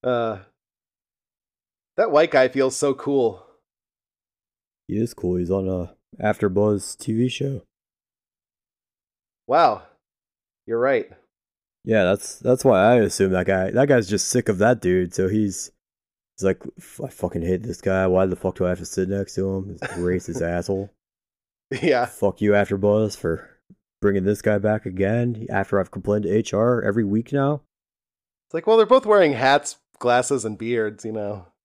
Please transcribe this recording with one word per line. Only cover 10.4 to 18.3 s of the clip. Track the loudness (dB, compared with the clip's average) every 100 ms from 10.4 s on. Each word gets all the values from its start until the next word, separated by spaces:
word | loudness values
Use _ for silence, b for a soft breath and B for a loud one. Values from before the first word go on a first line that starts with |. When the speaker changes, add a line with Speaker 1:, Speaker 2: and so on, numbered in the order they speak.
| _ _ -6
Speaker 1:
You're | -2
right. | 2 0 -2 -14 _ _ _ _ _ _
Speaker 2:
Yeah, | 0 2
that's, | 4 0 -4 -8
that's | 0 2 4
why | 6
I | 6 4
assume | 2 2 2
that | 2 0
guy, | 0 0
that | 0 2
guy's | 2 2
just | -4 -2
sick | -2 -2
of | 2
that | 2 2
dude. | 2 0 0
So | -2 -2
he's, | 0 -2 -4 -14 _ _ _ _ _ _ _
he's | -2
like, | -2 -6 -20
"F-, | -20 -14
I | -14
fucking | -8 -6 -4
hate | -2 -2
this | -4 -6
guy. | -2 0 2
Why | 2
the | 2